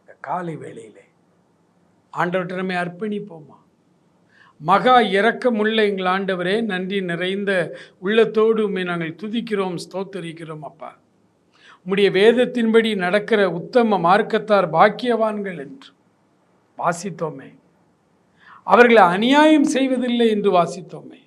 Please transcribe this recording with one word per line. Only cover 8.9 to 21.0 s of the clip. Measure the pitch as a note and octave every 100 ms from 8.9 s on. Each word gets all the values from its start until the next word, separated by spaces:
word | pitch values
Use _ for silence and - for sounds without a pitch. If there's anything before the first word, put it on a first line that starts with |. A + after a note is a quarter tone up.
| E3+ E3 D#3+
துதிக்கிறோம், | G#3+ A3+ G#3 G3+ F#3+ E3+
ஸ்தோத்தரிக்கிறோம். | E3 F3+ F#3+ F#3+ E3+ D#3+ D#3+ D#3 C#3
அப்பா, | - - - _ _ _ _ _ _ - -
உம்முடைய | F3+ G3+ G3 F3+
வேதத்தின்படி | G#3 A#3+ B3 B3 A3+ A3+ A3 G#3
நடக்கிற | F3+ G3+ G#3 G#3+ F#3+ E3+
உத்தம | D#3+ B3 A3+ G3 E3+
மார்க்கத்தார் | G3+ G#3+ G#3+ G#3+ G3+ F3 E3
பாக்கியவான்கள் | G#3 G#3+ B3 A3+ A3 G#3 G3 F3
என்று | C#3 C3+ - _ _ _ _ _ _ _ _ -
வாசித்தோமே, | D3+ E3+ G3+ D#3 E3 C#3 C3+ - _ _ _ _ _ _ _ _ _ - -
அவர்கள் | G3 A#3+ A3+ F3+
அநியாயம் | F3+ A#3 C#4+ D#4 D#4 -
செய்வதில்லை | B3 C4+ B3+ B3 A#3+ A#3
என்று | G#3 G3+ F3+
வாசித்தோமே. | E3+ G3+ E3+ D3+